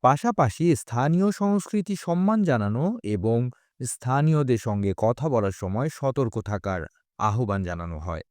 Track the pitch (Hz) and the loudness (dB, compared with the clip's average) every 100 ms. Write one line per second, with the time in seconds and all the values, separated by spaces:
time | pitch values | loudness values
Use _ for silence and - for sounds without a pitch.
0 | 127 143 233 214 131 - 170 156 - 120 | 4 4 0 2 0 2 2 2 0 0
1 | 139 170 196 202 202 202 - 208 190 190 | 2 4 2 2 0 0 0 -4 -2 -6
2 | - 175 190 220 185 120 101 113 170 233 | -2 0 2 2 2 2 2 0 -2 -2
3 | - 104 107 117 123 - _ _ 127 - | -4 -2 2 0 0 -6 _ _ -10 -6
4 | 123 135 156 156 135 117 - 101 101 92 | -2 2 4 4 2 2 0 0 0 0
5 | 110 123 156 123 98 95 92 101 147 - | 0 0 0 0 0 -2 -4 -2 -4 -2
6 | 139 131 123 113 104 104 101 92 80 _ | -4 0 -2 -2 -6 -6 -4 -4 -6 _
7 | _ - 107 104 117 98 90 85 85 80 | _ -2 -2 0 0 -2 -2 -6 -8 -8
8 | 85 80 - | -8 -8 -10